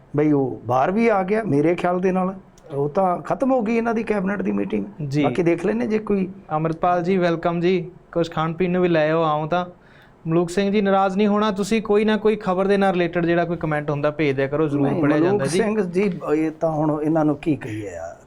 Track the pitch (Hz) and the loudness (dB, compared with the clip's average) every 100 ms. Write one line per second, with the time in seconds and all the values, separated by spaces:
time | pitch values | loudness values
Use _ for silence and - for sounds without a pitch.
0 | - 147 151 143 131 110 110 131 156 202 | -6 0 2 2 0 -4 -2 0 2 2
1 | 233 202 185 214 220 143 160 175 175 180 | 2 2 0 -2 0 2 2 2 0 0
2 | 185 185 185 190 - - - 139 147 196 | 0 0 -2 -6 -16 -20 -10 -4 -2 0
3 | 190 165 156 - 262 262 214 233 233 233 | 0 -2 -4 -2 0 0 0 0 0 -2
4 | 214 208 190 202 196 202 196 208 196 - | -2 -2 -2 -2 -2 -2 -2 -4 -6 -8
5 | 147 147 143 123 170 165 185 220 240 214 | -4 0 0 2 0 0 -2 -2 -2 -2
6 | 214 202 180 - - 156 160 160 180 180 | 0 -2 -2 -8 -6 -2 -2 0 0 0
7 | 175 190 175 165 175 170 175 185 165 - | 0 2 2 0 -2 0 0 0 -2 -14
8 | - 170 165 156 160 160 185 180 180 165 | -8 -4 -2 -2 -4 -2 0 2 2 2
9 | 151 165 160 151 156 175 180 - - - | 2 2 2 0 0 -2 -4 -10 -20 -20
10 | - - 160 165 170 202 196 208 196 196 | -20 -12 0 0 2 0 0 2 2 2
11 | 196 190 214 208 214 196 196 220 214 208 | 2 2 2 2 0 -2 -2 -2 2 2
12 | 214 214 214 214 196 180 196 196 196 180 | 2 2 0 0 -2 0 2 2 2 2
13 | 170 175 170 170 165 165 160 147 147 143 | 0 0 2 2 0 -2 -2 -2 -2 -2
14 | 151 147 147 135 135 147 156 143 135 180 | -2 0 0 2 0 0 0 2 0 2
15 | 147 151 175 202 180 170 208 214 180 175 | 2 2 2 2 0 0 0 0 0 0
16 | 202 160 151 151 160 156 160 151 156 151 | -2 -2 -2 0 0 -2 -2 0 0 0
17 | 151 165 151 147 170 127 117 107 101 85 | 0 2 2 0 -2 -2 -4 -8 -8 -10
18 | 82 - | -12 -14